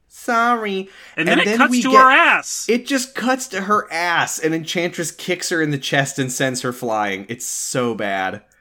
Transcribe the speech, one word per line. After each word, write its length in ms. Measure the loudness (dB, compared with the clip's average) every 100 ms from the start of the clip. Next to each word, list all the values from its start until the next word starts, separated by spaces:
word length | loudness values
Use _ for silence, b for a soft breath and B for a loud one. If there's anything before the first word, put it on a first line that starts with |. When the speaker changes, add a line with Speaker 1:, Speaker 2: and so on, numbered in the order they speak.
| _
Speaker 1:
"Sorry." 800 | -14 -2 0 2 0 -2 -6 -6 B B B
Speaker 2:
And 100 | 2
then 120 | 2
Speaker 1:
And 20 |
Speaker 2:
it 40 | 2
Speaker 1:
then 120 | 4
Speaker 2:
cuts 140 | 4
Speaker 1:
we 100 | 4
Speaker 2:
to 100 | 4
Speaker 1:
get 60 | 8
Speaker 2:
her 80 | 8
ass. 540 | 8 4 2 -2 -8 0
Speaker 1:
It 160 | 0 0
just 300 | -4 -4 -4
cuts 320 | -2 -2 -2
to 140 | -6
her 300 | 0 0 0
ass, 460 | -4 0 2 0 0
and 160 | -2
Enchantress 580 | -2 -4 -4 -4 -4 -8
kicks 380 | -8 -6 -4 -2
her 120 | 0
in 100 | 0
the 60 | -2
chest 420 | -2 -2 -2 -2
and 120 | -4
sends 300 | -2 -2 -2
her 120 | -6
flying. 520 | -6 -4 -2 -2 -4 -8
It's 160 | -12 -10
so 500 | -8 -6 -2 -2 -2
bad. 460 | -4 -2 -4 -6 _ B